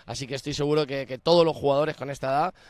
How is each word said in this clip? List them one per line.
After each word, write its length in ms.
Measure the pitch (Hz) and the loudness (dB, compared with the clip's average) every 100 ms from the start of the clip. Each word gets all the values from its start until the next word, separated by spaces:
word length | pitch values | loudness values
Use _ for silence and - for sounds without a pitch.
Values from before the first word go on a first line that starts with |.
así 220 | - 117 131 | -14 -10 -8
que 80 | |
estoy 180 | 135 - | -8 -8
seguro 340 | 143 147 151 143 | -4 0 0 -2
que, 200 | 135 127 | -6 -8
que 100 | 131 | -6
todos 280 | - 170 | 4 6
los 120 | 165 147 | 4 2
jugadores 400 | 139 139 151 147 | 0 2 0 -4
con 140 | 135 | -10
esta 180 | 139 131 | -6 -2
edad 260 | 139 175 - - | 0 0 -4 -20